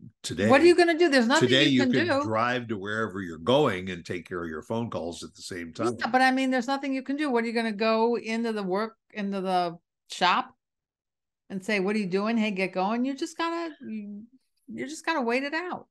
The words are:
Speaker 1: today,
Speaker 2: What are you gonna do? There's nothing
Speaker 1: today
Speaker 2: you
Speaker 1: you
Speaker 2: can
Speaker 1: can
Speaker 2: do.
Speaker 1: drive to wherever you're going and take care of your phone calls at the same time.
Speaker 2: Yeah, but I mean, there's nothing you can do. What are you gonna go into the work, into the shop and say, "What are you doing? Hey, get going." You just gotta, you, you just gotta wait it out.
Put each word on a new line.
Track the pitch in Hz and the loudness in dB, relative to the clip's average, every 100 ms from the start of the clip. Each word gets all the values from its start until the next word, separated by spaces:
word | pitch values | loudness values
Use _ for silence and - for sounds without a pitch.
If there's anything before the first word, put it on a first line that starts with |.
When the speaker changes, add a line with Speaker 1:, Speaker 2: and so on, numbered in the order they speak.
| - _ | -20 _
Speaker 1:
today, | - 160 208 | -10 0 4
Speaker 2:
What | 269 | 6
are | 339 | 8
you | 349 | 6
gonna | 339 320 | 4 4
do? | 349 | 4
There's | 269 233 | 4 4
nothing | 302 370 | 4 6
Speaker 1:
today | 262 294 | 6 6
Speaker 2:
you | 262 | 4
Speaker 1:
you | 262 | 4
Speaker 2:
can | 247 349 | 2 2
Speaker 1:
can | |
Speaker 2:
do. | 269 | 0
Speaker 1:
drive | 285 110 120 127 117 | 0 0 0 -2 -4
to | 107 | -6
wherever | 101 107 110 92 | -4 -2 -2 -4
you're | 90 80 | -8 -4
going | 80 139 143 92 92 | 4 4 4 2 -4
and | 87 | -8
take | - 90 - | -6 -8 -6
care | 90 | -8
of | 85 | -6
your | 78 | -8
phone | - 113 117 | -6 -6 -4
calls | 90 85 85 | -6 -8 -8
at | 80 - | -14 -16
the | |
same | - 90 82 | -12 -12 -10
time. | - - - | -6 -4 -4
Speaker 2:
Yeah, | 277 | 0
but | 254 | 2
I | 262 | 2
mean, | 262 262 | 2 0
there's | 254 233 | -2 -2
nothing | 277 277 269 | -4 -4 -6
you | |
can | 262 285 | -4 -4
do. | 302 | -2
What | 233 | 0
are | 226 | 0
you | |
gonna | 233 226 | -2 -4
go | 202 220 220 226 233 | -2 0 2 2 0
into | 220 226 233 | -2 -4 -2
the | 214 | -4
work, | 190 190 220 - _ | -2 -2 -4 -8 _
into | 214 196 196 | -8 -6 -4
the | 185 180 175 170 _ _ _ | 0 0 0 -6 _ _ _
shop | - 180 208 262 _ _ _ _ _ _ _ _ _ _ | 0 4 4 0 _ _ _ _ _ _ _ _ _ _
and | 196 | -8
say, | 190 208 | -2 0
"What | 185 214 | 2 0
are | |
you | 190 | 0
doing? | 190 208 233 | -2 0 0
Hey, | 214 | 0
get | 190 190 | 0 -2
going." | 185 190 233 254 | 0 -2 0 -2
You | |
just | 277 330 - | -4 -8 -4
gotta, | 339 339 330 294 | -4 -4 -6 -10
you, | 226 220 208 208 226 262 _ _ - | -12 -10 -10 -14 -16 _ _ _ -16
you | 220 262 | -10 -10
just | 311 - | -6 -4
gotta | 320 | -2
wait | 233 247 | 0 -2
it | 277 | -2
out. | 320 359 - - | -6 -6 -10 -14